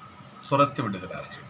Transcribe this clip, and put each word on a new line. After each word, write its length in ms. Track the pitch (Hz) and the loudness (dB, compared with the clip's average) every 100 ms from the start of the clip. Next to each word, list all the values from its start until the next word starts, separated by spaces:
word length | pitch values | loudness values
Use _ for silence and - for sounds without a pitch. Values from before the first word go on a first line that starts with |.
| - - - - - | -18 -18 -18 -12 2
துரத்தி 320 | 139 139 - | 6 6 4
விடுகிறார்கள். 640 | 113 95 90 73 71 - 65 | -2 -2 -6 -8 -10 -12 -16